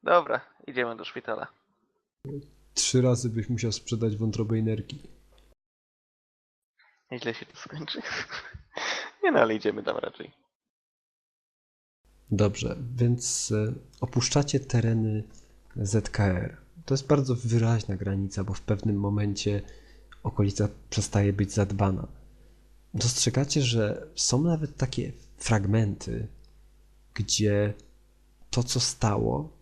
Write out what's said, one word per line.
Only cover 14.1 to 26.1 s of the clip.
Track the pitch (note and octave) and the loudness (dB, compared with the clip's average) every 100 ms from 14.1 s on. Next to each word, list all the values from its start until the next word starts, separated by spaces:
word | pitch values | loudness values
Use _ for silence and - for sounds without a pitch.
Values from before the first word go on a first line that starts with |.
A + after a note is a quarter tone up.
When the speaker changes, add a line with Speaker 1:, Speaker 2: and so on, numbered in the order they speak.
| - - D3 C#3+ C3+ | 0 2 2 2 0
Speaker 2:
tereny | - A#2+ A2+ A2+ A2 G#2+ G#2+ - - - - - | 0 0 2 2 0 -2 -6 -16 -20 -20 -14 -6
Z | G2+ G#2+ G2+ | 0 0 0
K | - G2+ | 0 2
R. | F2+ E2 - - - - | 2 -4 -10 -20 -20 -2
To | |
jest | C3+ - | -2 4
bardzo | D3 C3 A#2+ | 2 4 -2
wyraźna | A#2 A#2 A2+ A2+ G#2+ F#2+ | 2 2 4 2 0 -4
granica, | G2 G2 G2 - | -2 -2 -2 -4
bo | G2 | -4
w | G2 | -4
pewnym | - G#2 A2 G2+ | -2 0 2 0
momencie | G2+ G#2 G#2 G2+ - G2+ - - - - - - | 0 0 0 0 0 -2 -4 -18 -20 -20 -20 -8
okolica | - - G2+ G2+ G#2 - - | -6 2 0 2 -2 -2 -4
przestaje | - G#2 G#2 G2+ | -2 2 4 4
być | G2+ G2 | 4 0
zadbana. | - G2+ G2 G2 F#2 - - - - - - _ - _ | 2 0 2 2 2 -6 -12 -20 -20 -20 -20 _ -20 _
Dostrzegacie, | A#2 A#2+ - - C3 C#3 D3+ | -2 -2 2 2 2 2 2
że | B2+ A#2 G#2 - - - | 2 2 2 -2 -8 -4
są | - B2 | 0 2
nawet | E3 D#3+ D3+ - | 2 2 -2 -4
takie | B2+ - - - - - | -4 -2 -6 -8 -18 -10
fragmenty, | - A2 F#2+ G#2+ G#2+ G2 - | 0 2 4 2 2 -2 -6